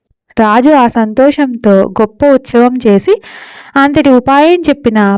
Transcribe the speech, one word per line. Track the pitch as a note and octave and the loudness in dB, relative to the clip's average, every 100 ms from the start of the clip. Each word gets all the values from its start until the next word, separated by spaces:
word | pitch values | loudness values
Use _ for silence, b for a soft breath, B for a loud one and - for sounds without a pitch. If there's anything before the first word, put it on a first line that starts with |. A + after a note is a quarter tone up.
| _ _ _ - | _ _ _ -4
రాజు | A3 G#3+ B3+ | 0 2 2
ఆ | D4+ A#3+ | 2 0
సంతోషంతో | A#3+ A3 G#3+ C4+ C#4+ C#4 A#3 G#3 | -2 -4 0 0 0 -4 -2 0
గొప్ప | G3 G3 F#3+ G#3+ - C#4+ | 0 0 -2 -4 -2 0
ఉత్సవం | C4 C4+ A#3+ B3 B3+ A#3+ | 0 0 0 0 0 0
చేసి | G3+ - A4+ B B B B B C#4 | 0 0 -4 B B B B B -2
అంతటి | C#4 D4 C#4+ | -2 0 2
ఉపాయం | B3+ B3+ C#4 D#4 F4+ D#4 | 2 2 0 2 0 -2
చెప్పిన | C#4+ C4 G#3+ G3+ | -4 -2 -2 -2